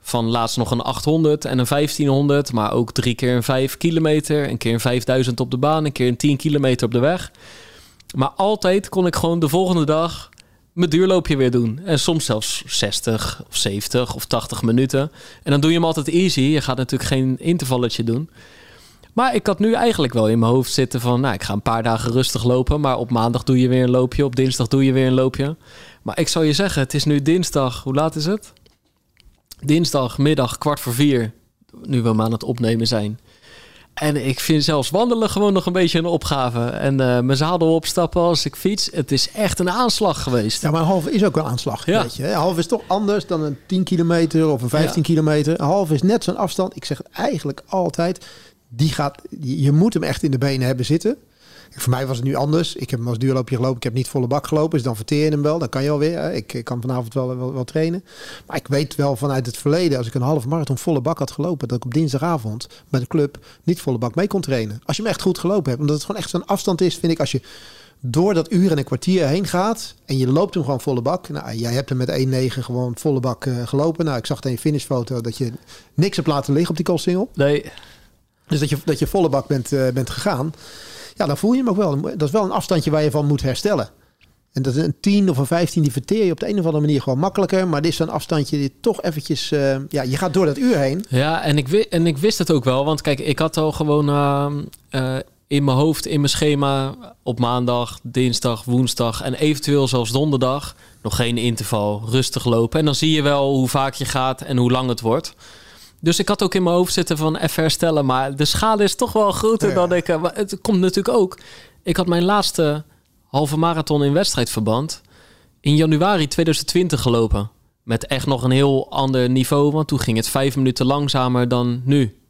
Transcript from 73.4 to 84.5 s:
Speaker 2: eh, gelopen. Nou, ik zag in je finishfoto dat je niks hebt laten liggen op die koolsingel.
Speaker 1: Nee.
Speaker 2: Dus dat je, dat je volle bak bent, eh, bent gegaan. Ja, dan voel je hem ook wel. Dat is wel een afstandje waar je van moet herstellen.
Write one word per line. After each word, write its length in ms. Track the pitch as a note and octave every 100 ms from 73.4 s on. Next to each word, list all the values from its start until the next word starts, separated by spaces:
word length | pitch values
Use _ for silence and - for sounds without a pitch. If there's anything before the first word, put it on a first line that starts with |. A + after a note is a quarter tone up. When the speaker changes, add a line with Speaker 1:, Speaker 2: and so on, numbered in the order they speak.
| -
Speaker 2:
eh, 200 | B2 A#2+
gelopen. 380 | C#3 D#3 E3
Nou, 120 | D#3+ B2+
ik 80 | -
zag 140 | C#3
in 100 | C3+
je 80 | A#2+
finishfoto 640 | D#3 D3 - C3+ A#2 B2+
dat 160 | A#2 A2+
je 140 | A#2+ A#2+ - - -
niks 220 | - F#3+ -
hebt 120 | D#3
laten 240 | C#3+ -
liggen 180 | C#3+ F3
op 60 | E3
die 80 |
koolsingel. 460 | F3+ E3+ - F3+ F#3+
Speaker 1:
Nee. 300 | - C#3 D3 - - - - - _ _ _ _
Speaker 2:
Dus 140 | D#3
dat 80 | C#3+
je, 80 | C#3+
dat 140 | - D3+
je 80 | C#3
volle 220 | G3 E3
bak 180 | C#3 -
bent, 260 | C#3 A#2+
eh, 160 | C#3 C3
bent 220 | B2 B2+
gegaan. 420 | - G3+ D3 D3+ - - - - - - -
Ja, 100 | E3+
dan 100 | C#3
voel 160 | G#3
je 60 | B3
hem 100 | B3
ook 80 | F#3+
wel. 240 | G3 C#3
Dat 220 | - -
is 80 | D3
wel 140 | G3
een 60 | F#3+
afstandje 400 | - - F3 D3+
waar 120 | D3+
je 80 | D3+
van 160 | C#3+ D3
moet 160 | C#3+
herstellen. 460 | C3+ B2 G3+ F#3+ G#2+ _ _ _ _ _ _